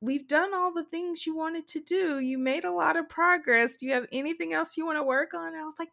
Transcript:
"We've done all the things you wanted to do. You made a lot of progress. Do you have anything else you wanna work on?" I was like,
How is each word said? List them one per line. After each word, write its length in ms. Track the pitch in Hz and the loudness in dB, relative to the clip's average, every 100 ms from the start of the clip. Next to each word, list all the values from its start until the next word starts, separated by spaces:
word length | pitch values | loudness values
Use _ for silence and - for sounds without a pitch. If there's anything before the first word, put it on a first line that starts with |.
"We've 260 | 220 277 277 | -4 -4 2
done 280 | 294 381 | 2 2
all 180 | 381 359 | 2 0
the 120 | 339 | 0
things 420 | 311 330 349 330 - | -4 -6 -4 -4 -4
you 100 | 320 | -4
wanted 320 | 320 330 320 | -4 -4 -6
to 120 | 311 | -10
do. 380 | 311 370 359 277 | -2 0 0 0
You 200 | 254 262 | -2 0
made 260 | 254 285 | 0 0
a 80 | 359 | -2
lot 240 | 359 311 320 | 2 2 2
of 140 | 320 | -2
progress. 640 | - 339 359 - 233 233 247 | 2 4 4 4 4 4 0
Do 80 | |
you 80 | 254 | -2
have 140 | 262 240 | -2 -2
anything 440 | 247 285 330 330 | -4 -4 -4 -2
else 240 | 320 330 - | 0 0 -2
you 80 | 330 | -2
wanna 180 | 311 | 0
work 300 | 269 262 330 | 2 2 0
on?" 200 | 339 330 | -4 -8
I 100 | 320 | -8
was 100 | 311 311 | -10 -8
like, 120 | 330 | -8